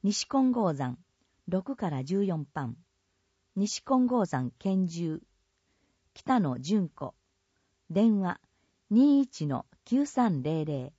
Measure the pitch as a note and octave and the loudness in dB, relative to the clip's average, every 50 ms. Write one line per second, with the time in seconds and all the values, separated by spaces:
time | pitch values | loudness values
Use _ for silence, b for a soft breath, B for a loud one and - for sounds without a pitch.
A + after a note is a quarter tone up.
0 | - G3 G#3+ - - _ - C4+ C4 B3+ A#3+ A#3+ G#3+ F3 D#3 C3+ C3+ B2 B2 - | 0 -2 -2 -2 -6 _ 0 2 2 2 2 2 0 0 0 -2 -4 -6 -6 -10
1 | - _ _ _ _ _ _ _ _ - F3+ F#3 F#3 - C4+ - A3 F3 D3 C3 | -16 _ _ _ _ _ _ _ _ -4 -4 -4 -4 -4 -8 -6 -4 -4 -4 -4
2 | C3+ C#3 F#3 G3 G3+ F#3+ E3+ D#3+ C#3+ - _ D#3+ C#3 A#2 A#2 E3+ _ _ _ _ | -4 -2 -2 0 0 0 -2 -4 -6 -8 _ -8 -8 -8 -10 -12 _ _ _ _
3 | _ _ _ _ _ _ _ _ _ _ _ F#3+ G3+ G#3 - - _ - C4 C4 | _ _ _ _ _ _ _ _ _ _ _ -4 -2 -2 -4 -10 _ 0 0 2
4 | B3+ B3 B3+ A#3+ G3 - - C3 B2+ A#2+ - _ - G3 F#3+ F#3+ F#3 E3+ E3 E3+ | 2 2 2 0 0 0 -2 -4 -4 -6 -8 _ -4 -2 0 0 0 -2 -2 -4
5 | E3+ D#3+ D#3 - _ _ _ _ _ _ _ _ _ _ _ _ _ _ _ _ | -4 -4 -4 -6 _ _ _ _ _ _ _ _ _ _ _ _ _ _ _ _
6 | _ _ _ - - - B3+ A#3+ F#3 C#3+ B2+ A#2+ C3 D#3 G#3 G#3+ F#3 D#3 _ - | _ _ _ -14 -2 0 2 2 2 0 -2 -4 -2 0 0 0 0 -2 _ -10
7 | C#3+ - _ _ _ _ _ _ _ _ _ _ _ _ _ _ _ _ E3 F#3+ | -12 -12 _ _ _ _ _ _ _ _ _ _ _ _ _ _ _ _ 2 4
8 | A3 A#3 G#3+ G3 F#3+ F3 - - _ _ _ _ _ _ _ _ _ _ G#3 A#3 | 4 4 4 2 0 -2 -4 -6 _ _ _ _ _ _ _ _ _ _ 4 4
9 | C4+ D4 C#4+ C#4 C#4 B3 - - D3+ D3 C3+ - - _ - _ _ - A3+ C4+ | 6 6 6 4 2 0 -4 -6 -4 -4 -4 -4 -6 _ -20 _ _ -2 0 0
10 | C#4+ C#4+ - C4 A#3+ A3 E3+ C3+ B2+ D3+ D#3+ D#3+ D#3 D#3 D3 C3+ B2+ C3+ _ | 0 0 0 0 2 2 0 0 -2 -2 -2 -2 -2 -4 -4 -6 -6 -10 _